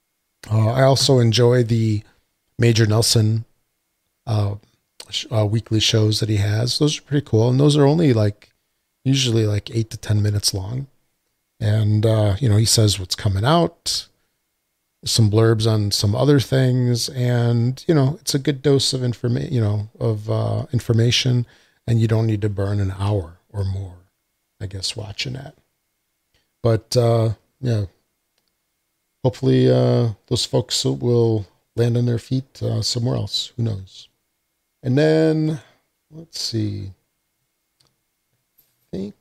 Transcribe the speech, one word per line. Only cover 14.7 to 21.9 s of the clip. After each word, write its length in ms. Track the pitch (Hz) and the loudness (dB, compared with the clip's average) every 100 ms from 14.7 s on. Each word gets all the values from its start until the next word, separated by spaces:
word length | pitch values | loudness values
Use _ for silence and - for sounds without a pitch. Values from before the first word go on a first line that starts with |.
| _ _ _ | _ _ _
some 260 | - - 107 | -4 0 2
blurbs 400 | 107 113 110 113 | 4 2 2 0
on 220 | 110 101 | 0 -2
some 220 | 101 104 | -2 -2
other 240 | 117 135 143 | 0 2 2
things, 720 | - 135 131 127 123 120 - | 2 0 2 2 0 -2 -4
and, 720 | 135 123 123 117 120 120 131 - | -4 -2 0 2 2 0 -2 0
you 80 | |
know, 240 | 156 131 160 | 2 2 -2
it's 140 | - | -4
a 40 | 143 | -4
good 220 | 135 135 | -2 -2
dose 320 | 151 139 - | 0 2 0
of 80 | 131 | -2
informa-, 500 | 123 117 120 127 139 | -4 -4 -4 -4 -2
you 100 | 123 | -2
know, 280 | 104 104 104 - | 0 -2 -6 -6
of, 300 | 120 107 110 | -4 -4 -4
uh, 380 | 110 110 107 - | -4 -2 -4 -4
information, 720 | 113 - 113 120 - 127 123 120 _ _ _ | -4 0 2 2 2 0 0 -2 _ _ _
and 140 | - | -2